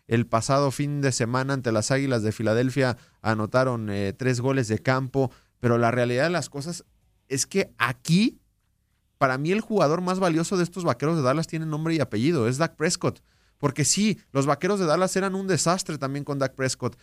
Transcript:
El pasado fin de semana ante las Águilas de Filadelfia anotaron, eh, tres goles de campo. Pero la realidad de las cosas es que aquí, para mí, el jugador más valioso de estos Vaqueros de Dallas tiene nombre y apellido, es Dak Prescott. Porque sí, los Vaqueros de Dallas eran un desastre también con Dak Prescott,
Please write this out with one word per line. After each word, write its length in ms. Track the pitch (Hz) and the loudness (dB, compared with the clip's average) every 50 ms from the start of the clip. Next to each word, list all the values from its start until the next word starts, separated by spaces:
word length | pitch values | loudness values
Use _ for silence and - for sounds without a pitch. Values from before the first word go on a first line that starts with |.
| _ | _
El 180 | - 117 117 117 | 0 0 0 2
pasado 460 | - - 113 110 - 139 139 143 139 | 2 0 0 0 2 2 2 2 2
fin 300 | 127 - 147 143 147 147 | 0 -2 -4 -4 -2 0
de 100 | 139 139 | 0 0
semana 420 | 123 - 123 110 123 127 131 135 139 | 0 0 -2 0 0 -2 0 -2 -2
ante 180 | 135 120 120 | -2 0 0
las 200 | 110 107 107 - | 0 0 0 0
Águilas 320 | 135 135 139 135 131 117 104 | 0 0 0 0 0 0 0
de 80 | 110 | 0
Filadelfia 680 | 107 - 117 107 110 117 127 131 123 139 131 127 117 - - _ _ _ | -2 0 0 2 2 2 2 2 0 0 0 0 0 -4 -10 _ _ _
anotaron, 680 | - 107 110 107 107 104 - 127 131 131 123 117 110 107 | -2 -2 0 0 0 0 2 2 2 2 0 -2 -4 -4
eh, 220 | 101 101 101 98 - | -2 -2 -2 -2 -2
tres 240 | - 127 127 127 120 | -2 0 0 0 0
goles 280 | 120 135 135 135 127 104 | 0 0 0 0 0 0
de 100 | 110 107 | -2 0
campo. 500 | - 131 131 131 135 127 - 139 135 131 - - _ _ _ _ | 0 0 0 0 0 -2 0 0 0 0 -2 -8 _ _ _ _
Pero 180 | - 120 117 | 0 2 2
la 140 | 120 117 113 | 4 2 2
realidad 320 | 117 123 123 123 120 123 147 | 2 2 0 0 2 0 0
de 60 | 165 | 0
las 180 | 180 165 127 - | 0 -2 -4 -6
cosas 340 | - 143 139 170 175 - - _ _ _ _ _ _ _ _ | -8 -10 -10 -10 -10 -12 -14 _ _ _ _ _ _ _ _
es 180 | - 131 131 - | -4 -4 -4 -2
que 240 | - - 190 185 - - | -2 0 -2 -2 -2 -2
aquí, 600 | - 117 120 131 - - - 160 185 220 269 - - _ _ _ _ _ _ _ _ _ _ _ _ _ _ _ | -2 -2 -2 -2 -4 0 2 4 4 4 2 0 -4 _ _ _ _ _ _ _ _ _ _ _ _ _ _ _
para 200 | - 143 131 127 | 0 0 0 2
mí, 140 | 131 147 165 | 0 0 0
el 100 | 190 220 | 0 -2
jugador 400 | 220 - 220 196 165 143 156 170 | -2 0 2 2 2 2 2 0
más 180 | 180 175 185 185 | -2 -2 -2 0
valioso 380 | 196 175 156 160 165 - 208 | 0 2 2 0 0 0 0
de 60 | 180 175 | 0 0
estos 200 | 175 - 190 175 | -2 -4 -4 -2
Vaqueros 340 | 160 127 - - 151 170 | -2 0 0 0 0 0
de 60 | 165 135 | 2 2
Dallas 240 | 123 135 156 160 | 2 2 0 -2
tiene 180 | - - 160 160 | -4 -6 -6 -6
nombre 300 | 160 151 147 160 165 165 | -4 -4 -4 -2 -2 0
y 40 | 156 | 0
apellido, 480 | 139 - - 104 117 151 175 143 110 | -2 -2 -2 0 2 2 2 2 2
es 100 | 113 127 | 0 0
Dak 180 | 135 165 160 - | 0 -2 -4 -2
Prescott. 460 | - 147 180 175 - - 139 92 - _ _ _ _ _ _ _ | -2 -2 -2 -2 -2 -2 -4 -4 -6 _ _ _ _ _ _ _
Porque 280 | _ - 139 127 - 147 | _ -2 -2 0 0 0
sí, 340 | - - 190 208 220 175 - - _ - | 0 2 2 2 0 0 -2 -6 _ -2
los 120 | 139 135 | 0 0
Vaqueros 360 | 143 143 - - 185 208 196 | 0 0 0 0 -2 0 0
de 40 | 185 | 0
Dallas 300 | 156 147 170 185 185 - | 2 2 2 0 0 0
eran 180 | 190 190 196 185 | -2 -2 -2 -2
un 140 | 190 196 | -4 -2
desastre 500 | 190 185 139 - 165 175 185 - - 160 | 0 0 0 2 0 0 0 -2 -6 -8
también 280 | 139 139 131 139 143 143 | -6 -6 -6 -6 -6 -6
con 140 | - 143 139 | -6 -4 -2
Dak 160 | 135 131 - | -2 -4 -2
Prescott, 420 | - 131 131 - - 127 117 - - | -2 -4 -4 -4 -4 -6 -6 -8 -10